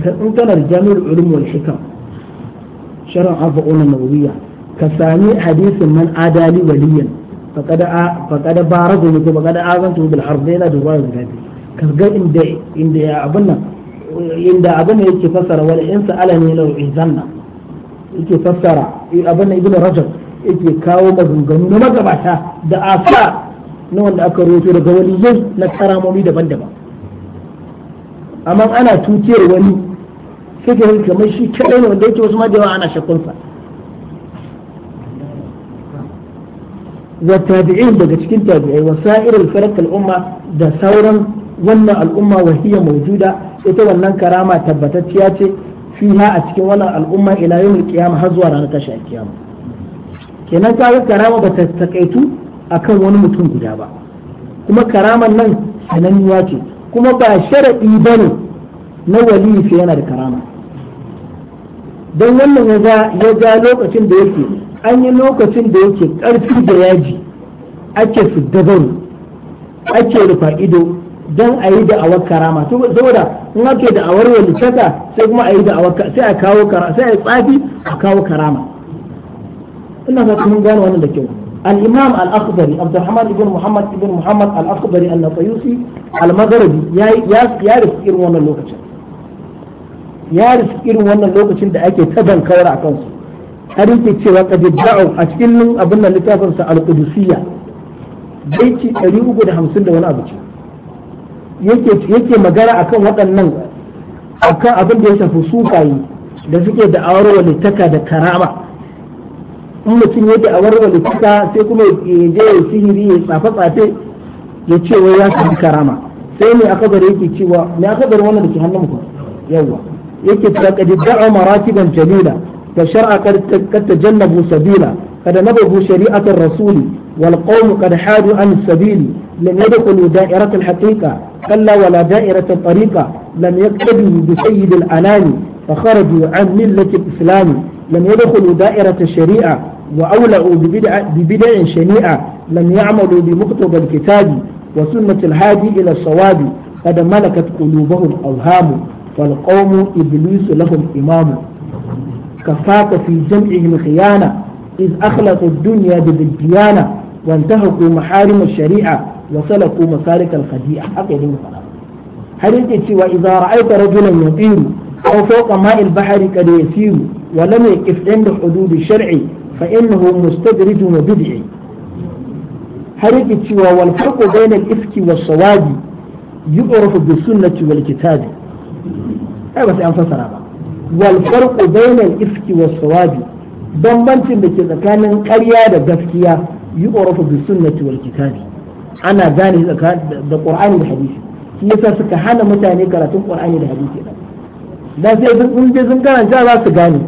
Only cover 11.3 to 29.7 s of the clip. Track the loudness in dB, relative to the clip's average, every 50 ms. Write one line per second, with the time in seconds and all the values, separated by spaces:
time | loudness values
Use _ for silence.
11.3 | -12 -16 -16 -18 -20 -20 -20 -20 -8 -4 -2 -2 0 2 0 0 0 0 0 0
12.3 | 0 0 0 0 -4 -8 -12 -12 -8 -4 -2 -2 0 0 -2 -2 -2 -4 -4 -4
13.3 | -2 0 0 0 0 -2 -6 -10 -14 -16 -18 -20 -20 -20 -16 -12 -10 -10 -8 -6
14.3 | -6 -2 0 2 2 2 2 2 2 0 0 2 2 2 2 2 2 2 0 -2
15.3 | 0 -2 -2 0 0 0 0 0 0 0 -2 -2 -2 -2 -2 -2 -2 0 0 2
16.3 | 2 2 2 2 2 0 0 -2 -2 -4 -6 -4 -2 -2 -2 -2 -2 -4 -6 -10
17.3 | -14 -18 -18 -20 -20 -20 -20 -20 -20 -20 -20 -20 -20 -20 -20 -14 -12 -10 -4 -2
18.3 | -2 0 0 -2 -2 0 0 0 0 0 -2 -6 -8 -14 -10 -4 -2 -2 0 0
19.3 | 0 0 0 0 0 0 2 2 2 2 2 2 0 0 -2 -4 -6 -12 -16 -18
20.3 | -18 -8 -4 -4 -2 0 0 0 -2 0 0 0 2 2 4 4 4 2 2 0
21.3 | 0 0 0 0 0 0 2 2 2 2 2 2 2 2 0 0 -2 -2 -2 -2
22.3 | -4 -4 -4 -10 -12 -10 -6 -4 -4 -2 0 0 0 0 2 2 2 4 2 0
23.3 | -2 -6 -12 -16 -18 -20 -20 -20 -20 -20 -14 -6 -4 -2 0 0 0 0 0 0
24.3 | 0 2 2 4 4 4 4 2 2 2 2 2 2 2 2 2 0 2 2 2
25.3 | 2 2 0 -4 -4 -4 -4 -4 -2 -2 0 0 0 0 -2 -2 -2 0 0 0
26.3 | 0 0 -2 -4 -4 -8 -10 -12 -16 -20 -20 -20 -20 -20 -18 -18 -18 -18 -20 -20
27.3 | -20 -20 -20 -20 -20 -20 -20 -20 -20 -20 -20 -20 -20 -20 -20 -20 -20 -20 -20 -20
28.3 | -18 -10 -4 -2 0 2 2 2 2 2 2 2 2 2 0 0 0 0 2 2
29.3 | 4 4 4 4 4 4 4 2